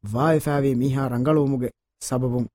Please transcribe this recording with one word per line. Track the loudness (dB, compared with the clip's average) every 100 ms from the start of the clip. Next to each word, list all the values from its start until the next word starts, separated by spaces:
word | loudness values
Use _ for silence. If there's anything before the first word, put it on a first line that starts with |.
ವಾಯಫಾವಿ | -6 0 2 2 2 0 0
ಮೀಹಾ | 0 0 0 -2
ರಂಗಳೂಮುಗೆ | 0 2 2 2 0 -4 _ _ _
ಸಬಬುಂ | -6 -2 0 -2 -4